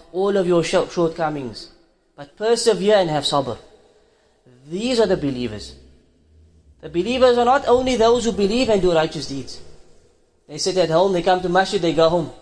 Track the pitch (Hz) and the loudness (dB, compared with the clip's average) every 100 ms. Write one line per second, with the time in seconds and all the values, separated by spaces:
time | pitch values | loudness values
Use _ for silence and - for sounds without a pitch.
0 | - 170 196 202 180 175 165 185 139 - | -12 -4 -2 0 2 0 2 0 -2 -2
1 | 170 165 160 151 123 107 - _ _ _ | -2 -2 -6 -6 -10 -12 -18 _ _ _
2 | _ - 143 - 214 233 233 196 190 214 | _ -20 -20 -6 -2 0 2 0 2 2
3 | 175 151 143 147 127 110 - _ _ _ | 2 -2 -2 -2 -2 -8 -14 _ _ _
4 | _ _ _ _ _ 123 139 175 233 240 | _ _ _ _ _ -20 -12 -6 -2 0
5 | 208 180 143 127 120 104 - - - _ | 2 2 -2 -4 -6 -8 -14 -20 -20 _
6 | _ _ _ _ _ _ _ _ 123 170 | _ _ _ _ _ _ _ _ -8 -4
7 | 190 262 254 240 240 269 277 247 262 247 | -2 2 4 4 4 2 4 2 2 2
8 | 226 247 214 190 202 233 247 208 180 165 | 4 2 0 0 0 0 2 2 2 2
9 | 160 160 131 139 123 - - - - _ | 0 -4 -10 -10 -12 -16 -18 -20 -20 _
10 | _ _ _ _ - 151 190 185 170 160 | _ _ _ _ -18 -8 -4 0 2 2
11 | 196 180 170 180 180 175 190 202 170 151 | 2 0 0 0 0 0 0 0 -2 2
12 | 165 175 147 - | 2 2 -4 -10